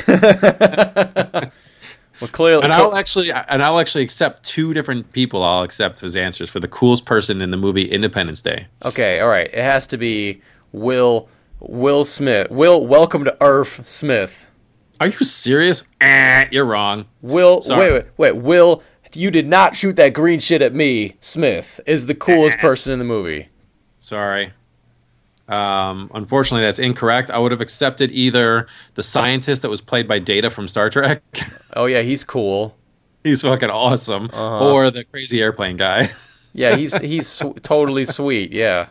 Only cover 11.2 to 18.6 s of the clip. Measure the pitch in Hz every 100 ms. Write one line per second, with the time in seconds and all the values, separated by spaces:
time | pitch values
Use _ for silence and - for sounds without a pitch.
11.2 | - _ _ - - 120 135 143 143 -
12.2 | 139 107 95 123 165 170 123 143 165 165
13.2 | 139 - 143 139 135 - 127 - 151 120
14.2 | 95 - _ _ _ _ _ - 175 -
15.2 | 262 - 120 139 175 180 - - 139 135
16.2 | 131 131 135 131 131 104 101 104 104 _
17.2 | 120 160 180 180 - 135 190 135 - -
18.2 | 143 98 123 175